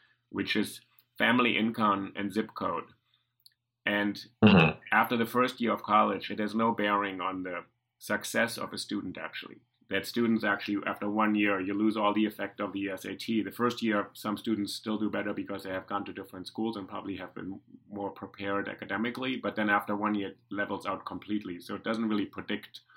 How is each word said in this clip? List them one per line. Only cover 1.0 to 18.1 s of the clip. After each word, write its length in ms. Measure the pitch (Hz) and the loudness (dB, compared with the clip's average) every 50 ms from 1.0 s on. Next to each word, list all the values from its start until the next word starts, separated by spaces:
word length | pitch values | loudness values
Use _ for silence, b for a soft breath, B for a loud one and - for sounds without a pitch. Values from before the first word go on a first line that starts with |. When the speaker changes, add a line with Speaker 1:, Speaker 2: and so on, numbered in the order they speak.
| _ _ _ | _ _ _
Speaker 1:
family 400 | - 110 113 120 123 120 117 - | 2 4 4 6 6 4 4 4
income 560 | - 110 117 113 117 110 104 98 98 98 98 - | 4 2 2 2 2 4 4 4 2 0 -4 -6
and 160 | 101 101 101 | -4 -4 -2
zip 200 | 95 107 110 - - | -2 -2 -2 -4 -4
code. 320 | - 98 92 85 82 - - - _ _ _ _ _ _ _ _ _ _ - _ _ _ _ _ _ - | -4 -4 -2 -2 -4 -6 -10 -16 _ _ _ _ _ _ _ _ _ _ -20 _ _ _ _ _ _ -2
And 380 | 104 104 104 101 101 101 - - - _ - 110 | 0 2 2 2 0 -2 -4 -10 -10 _ 6 8
Speaker 2:
Mm-hmm. 320 | 104 95 87 80 78 - - - - | 8 10 10 8 8 4 0 -2 2
Speaker 1:
after 260 | 104 110 113 - 123 | 4 4 4 4 4
the 80 | 117 113 | 0 0
first 340 | 113 - 123 127 127 - - | 2 2 2 2 2 2 0
year 140 | 117 113 107 | 0 0 0
of 100 | - - | 0 0
college, 460 | - 104 107 107 104 101 92 - - | 4 6 6 6 4 2 -2 -4 -6
it 100 | 101 101 | -4 -2
has 140 | 107 104 107 | -2 0 2
no 180 | 113 113 110 | 2 2 2
bearing 480 | 110 110 104 104 104 101 101 98 95 92 | 4 2 2 2 4 2 2 0 -2 -4
on 240 | 90 95 95 92 90 | -4 -4 -4 -4 -6
the 200 | 92 87 87 - _ _ _ _ _ _ | -6 -6 -8 -10 _ _ _ _ _ _
success 600 | _ - - 104 101 - - - 110 117 113 - | _ -4 -2 -2 -2 -2 -2 0 0 0 0 0
of 140 | - 92 90 | -4 -8 -8
a 60 | 104 | -6
student, 400 | - - - 101 101 - 92 - | -8 -6 -4 -4 -4 -4 -6 -8
actually. 400 | 82 80 - - - - - - - _ _ _ _ _ - | -8 -10 -10 -10 -10 -12 -14 -16 -18 _ _ _ _ _ -4
That 180 | 98 95 92 | -4 -4 -4
students 360 | - - 120 117 113 113 110 110 | -2 0 2 4 4 4 4 4
actually, 340 | 104 101 - - 104 104 98 - | 2 2 0 0 -2 -2 -2 -2
after 200 | 101 98 - 104 | -2 -4 -2 -2
one 280 | 104 104 107 107 107 107 | -2 2 4 4 4 4
year, 240 | 104 104 101 101 95 | 4 4 4 2 2
you 140 | 92 98 101 | 0 -2 0
lose 240 | 101 107 110 107 | 2 2 2 2
all 160 | 110 104 104 98 | 2 2 2 4
the 120 | 107 107 | 2 2
effect 340 | 104 - - 101 - - - | 0 0 -4 -8 -6 -6 -6
of 100 | 104 95 | -6 -4
the 180 | 92 98 98 98 | -4 -4 -4 -4
S 160 | 95 92 - | -6 -6 -6
A 100 | 98 95 | -8 -8
T. 280 | - - - 113 107 92 | -8 -4 -2 0 0 0
The 80 | 98 | -2
first 320 | - - 120 120 120 - 117 | -2 0 0 0 0 0 0
year, 240 | 110 104 101 101 - - | 0 2 2 0 -2 -6
some 240 | - - 110 101 | -8 -4 -4 -4
students 360 | 98 - 117 110 101 101 98 - | -2 0 0 0 0 0 -4 -6
still 240 | - - 113 107 | -6 -6 -4 -2
do 120 | 101 107 101 | -2 -2 -2
better 240 | 98 98 101 104 98 | -2 -2 -4 -4 -4
because 300 | 101 95 - 98 95 95 | -6 -6 -8 -8 -8 -6
they 60 | 95 | -6
have 160 | 92 92 92 | -6 -6 -6
gone 200 | - 101 101 95 | -4 -6 -6 -4
to 80 | 95 90 | -6 -10
different 340 | 95 95 - - 92 90 | -12 -12 -12 -12 -14 -14
schools 300 | - - - 110 113 110 | -10 -4 -2 -2 -2 -2
and 100 | 101 95 | -4 -8
probably 300 | 90 101 95 92 98 95 | -8 -8 -8 -6 -6 -6
have 180 | 90 92 - - | -8 -8 -10 -10
been 240 | 98 90 92 95 - _ _ - - _ 90 | -10 -10 -10 -10 -12 _ _ -20 -20 _ -12
more 180 | 104 104 101 | -10 -6 -6
prepared 600 | 95 | -6